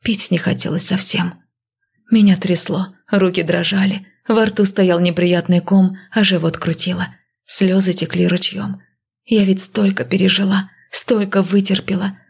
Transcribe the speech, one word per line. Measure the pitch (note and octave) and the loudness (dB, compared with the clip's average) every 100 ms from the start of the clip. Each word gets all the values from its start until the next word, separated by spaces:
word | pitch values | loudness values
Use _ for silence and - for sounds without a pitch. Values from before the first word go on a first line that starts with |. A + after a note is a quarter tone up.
Пить | - G#3 - | -2 -2 0
не | E3+ | -2
хотелось | - - - D#3 - | -2 -4 -4 -4 -2
совсем. | F#3+ - - F3 - _ _ _ _ _ _ _ | -2 -2 -2 -4 -8 _ _ _ _ _ _ _
Меня | A3+ G3+ F#3 | 4 4 4
трясло, | F#3+ E3+ - F3 F#3 _ _ | 0 -2 -2 -4 -6 _ _
руки | G3+ F#3 F#3 | 0 2 0
дрожали, | E3 F3 E3+ G3 G3 G3 - _ - | -2 -2 0 0 0 -2 -12 _ -2
во | A3+ A3 | 2 2
рту | - | 2
стоял | G3 G3+ F#3 F3 | 0 2 2 2
неприятный | F3 E3+ F3 F3 E3+ F3 | 0 2 2 0 2 0
ком, | E3+ G3 F#3 F#3 - | 4 4 4 0 -6
а | A3+ | 0
живот | F#3+ F#3 E3 D#3+ | 0 2 -2 -2
крутило. | - E3 - F3+ F3+ - _ _ | -6 -4 -4 -4 -8 -10 _ _
Слёзы | - - F#3+ F#3+ F#3+ | -6 0 2 2 2
текли | F3+ E3 F3+ F3 | 0 -4 -2 0
ручьём. | F3+ - F#3+ G3+ G3 _ _ _ _ | 0 -2 -4 -8 -10 _ _ _ _
Я | - A3 | 0 2
ведь | G3 F#3+ | 2 0
столько | - A3 - G3 | -2 0 0 -2
пережила, | - F#3+ - F#2 G2 F#3+ F#3+ _ _ - | -4 0 0 0 0 -2 -4 _ _ -6
столько | - A3+ G3 G3 | 0 0 0 -2
вытерпела, | F#3 G3+ G3 F#3+ - G3 G3 - | 2 0 0 -2 -2 -4 -4 -8